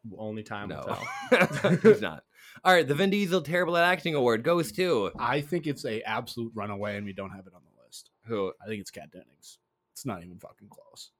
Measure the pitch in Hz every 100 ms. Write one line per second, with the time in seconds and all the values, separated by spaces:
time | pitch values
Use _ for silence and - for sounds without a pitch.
0 | 113 95 107 110 107 104 101 76 80 -
1 | - - - 180 180 147 202 180 - 208
2 | 98 76 _ _ - - 180 180 135 143
3 | 196 202 196 180 147 175 175 170 175 180
4 | - 151 123 113 123 175 151 - 180 131
5 | 95 - 120 139 143 175 151 139 127 110
6 | 110 131 120 - 113 113 104 101 104 101
7 | 101 95 95 92 95 90 _ _ 60 -
8 | - _ 110 113 95 - 101 110 95 -
9 | 78 90 - _ - - _ _ _ -
10 | 131 95 87 90 - - 104 - - -
11 | - _